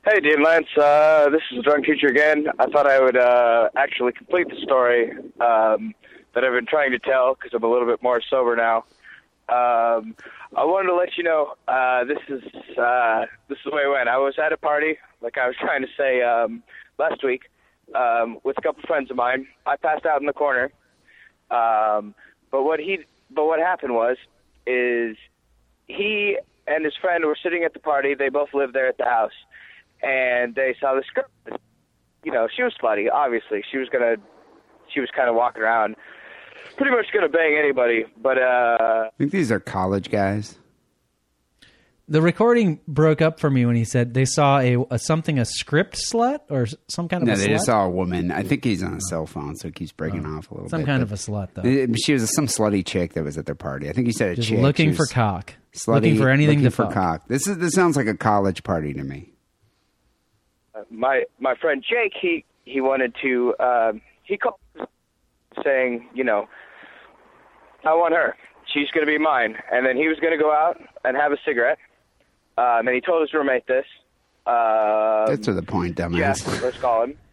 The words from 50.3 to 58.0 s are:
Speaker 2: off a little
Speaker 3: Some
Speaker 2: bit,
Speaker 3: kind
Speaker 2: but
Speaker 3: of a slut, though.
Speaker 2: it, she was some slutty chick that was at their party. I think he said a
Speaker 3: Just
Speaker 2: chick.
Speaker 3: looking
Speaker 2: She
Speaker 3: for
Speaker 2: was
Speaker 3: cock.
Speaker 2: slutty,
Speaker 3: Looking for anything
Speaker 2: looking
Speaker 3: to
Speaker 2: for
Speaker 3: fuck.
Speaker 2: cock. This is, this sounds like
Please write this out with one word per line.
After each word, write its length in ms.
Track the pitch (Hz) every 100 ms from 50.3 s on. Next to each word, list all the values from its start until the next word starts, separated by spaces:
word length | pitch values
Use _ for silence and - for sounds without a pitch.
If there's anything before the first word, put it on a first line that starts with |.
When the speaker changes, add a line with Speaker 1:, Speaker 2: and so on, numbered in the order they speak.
| 78
Speaker 2:
off 120 | -
a 40 |
little 160 | - -
Speaker 3:
Some 100 | 165
Speaker 2:
bit, 60 | 139
Speaker 3:
kind 140 | 135
Speaker 2:
but 120 | 117
Speaker 3:
of 0 |
a 40 | 101
slut, 320 | - 104 95
though. 160 | - 104
Speaker 2:
it, 260 | 135 131 113
she 120 | -
was 200 | 143 113
some 120 | - 135
slutty 380 | - 107 101 92
chick 260 | 98 87
that 120 | -
was 120 | 76 76
at 80 |
their 100 | 76
party. 360 | 73 - 69 71
I 20 |
think 140 | - 120
he 60 |
said 160 | 110 104
a 60 | 90
Speaker 3:
Just 120 | 113
Speaker 2:
chick. 100 | 113
Speaker 3:
looking 320 | 135 143 156
Speaker 2:
She 40 | -
Speaker 3:
for 60 |
Speaker 2:
was 100 | 151
Speaker 3:
cock. 400 | 123 110 90 - - _
Speaker 2:
slutty, 200 | - - 113
Speaker 3:
Looking 200 | 110 110
for 140 | 131
anything 300 | 135 151 147
Speaker 2:
looking 40 |
Speaker 3:
to 60 | 127
Speaker 2:
for 140 | -
Speaker 3:
fuck. 100 | 110
Speaker 2:
cock. 340 | 104 90 82 _
This 180 | 127 196
is, 120 | 190
this 160 | 170
sounds 200 | 151 175
like 120 | 143